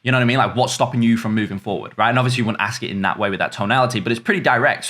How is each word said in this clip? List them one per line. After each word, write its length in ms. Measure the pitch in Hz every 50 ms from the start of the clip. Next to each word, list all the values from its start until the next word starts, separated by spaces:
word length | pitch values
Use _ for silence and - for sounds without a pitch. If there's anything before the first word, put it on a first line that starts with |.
| -
You 80 | 127
know 60 | 131
what 60 | 127 123
I 20 |
mean? 120 | 117 120
Like, 180 | 135 107 101 95
what's 160 | 120 123 113 -
stopping 280 | - 127 127 - 120
you 160 | 117 117 117
from 160 | 113 - 110 107
moving 240 | 110 107 98 98
forward, 360 | 95 - 107 98 71 52 - -
right? 120 | - 107 117
And 100 | 120 131
obviously 180 | 123 120 123
you 80 | 123 113
wouldn't 160 | 110 104 -
ask 220 | 101 107 117 - -
it 80 | -
in 100 | 95 98
that 160 | 95 92 -
way 120 | - 104 101
with 100 | 95 87
that 120 | 85 -
tonality, 480 | - - 101 101 120 131 127 123 123 107
but 120 | 90 117
it's 100 | 117 117
pretty 180 | - - 202 185
direct. 460 | 127 143 127 117 120 117 - - -